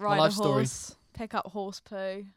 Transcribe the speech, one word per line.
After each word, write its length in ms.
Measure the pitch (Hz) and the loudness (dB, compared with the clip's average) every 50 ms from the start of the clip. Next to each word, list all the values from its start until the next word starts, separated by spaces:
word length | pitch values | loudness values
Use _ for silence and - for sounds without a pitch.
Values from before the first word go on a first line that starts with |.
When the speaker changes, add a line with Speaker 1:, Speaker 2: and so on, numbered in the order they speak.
Speaker 1:
my 40 | 202 | 0
Speaker 2:
ride 140 | 208 202 156 | 2 4 6
Speaker 1:
life 140 | 156 160 202 | 6 4 4
Speaker 2:
a 20 | |
Speaker 1:
story. 180 | 202 208 147 139 | 2 2 4 4
Speaker 2:
horse, 440 | 135 131 131 - - - - - - _ _ - | 4 2 0 -2 -6 -12 -14 -18 -20 _ _ -12
pick 200 | - 226 214 - | -12 -10 -6 -6
up 120 | 214 - | -6 -6
horse 340 | 190 175 208 196 196 190 - | -6 -8 -8 -8 -8 -10 -12
poo. 440 | - - 214 190 190 190 190 196 202 196 196 | -14 -12 -10 -8 -6 -6 -8 -8 -12 -14 -18